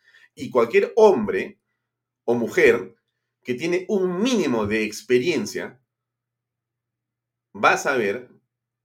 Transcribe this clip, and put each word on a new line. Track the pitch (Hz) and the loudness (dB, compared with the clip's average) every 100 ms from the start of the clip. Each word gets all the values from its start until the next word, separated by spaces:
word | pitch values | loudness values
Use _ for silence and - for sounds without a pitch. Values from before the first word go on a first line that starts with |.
| _ _ _ - | _ _ _ -14
Y | - | -4
cualquier | 123 117 196 - | 0 2 2 2
hombre | 226 214 135 101 92 120 - _ _ _ _ _ _ | 6 6 6 0 -4 -6 -12 _ _ _ _ _ _
o | - | -4
mujer | 120 117 185 139 98 - - _ _ _ _ | -2 -2 2 4 4 -2 -18 _ _ _ _
que | - | -10
tiene | 123 170 180 180 | -6 -4 -4 -2
un | 202 185 180 | -2 -2 -2
mínimo | 247 233 147 117 101 | -2 0 0 -2 -2
de | 107 | -2
experiencia | 107 - - 123 170 143 101 85 92 - _ _ _ _ _ _ _ _ _ _ _ _ _ _ _ _ _ | -4 -8 0 0 0 -2 -6 -10 -12 -16 _ _ _ _ _ _ _ _ _ _ _ _ _ _ _ _ _
va | 101 143 | -2 0
a | 185 | 2
saber | 156 131 101 117 - _ _ _ _ _ | 0 0 -2 -4 -10 _ _ _ _ _